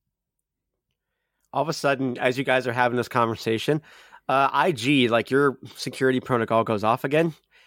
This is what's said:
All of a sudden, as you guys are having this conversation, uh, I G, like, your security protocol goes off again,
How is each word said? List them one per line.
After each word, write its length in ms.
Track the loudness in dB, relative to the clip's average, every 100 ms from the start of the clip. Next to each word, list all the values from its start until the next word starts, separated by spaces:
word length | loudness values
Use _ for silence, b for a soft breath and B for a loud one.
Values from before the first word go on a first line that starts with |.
| _ _ _ _ _ _ _ _ _ _ _ _ _ _ _
All 100 | -4
of 80 | -4
a 40 |
sudden, 440 | -2 -2 0 -2 0
as 200 | -2 -2
you 60 |
guys 240 | 0 0 0
are 60 |
having 240 | 0 0 0
this 100 | -2
conversation, 760 | 0 0 0 -2 -2 0 -2 B B B B -2
uh, 220 | 0 2
I 200 | 2 0
G, 360 | 0 0 2 4
like, 240 | 2 2
your 260 | 2 2 -2 -12 -12
security 440 | -12 -2 0 0
protocol 440 | 0 -2 2 0
goes 200 | 2 0
off 200 | 0 0
again, 300 | 0 0 0 -4 _ b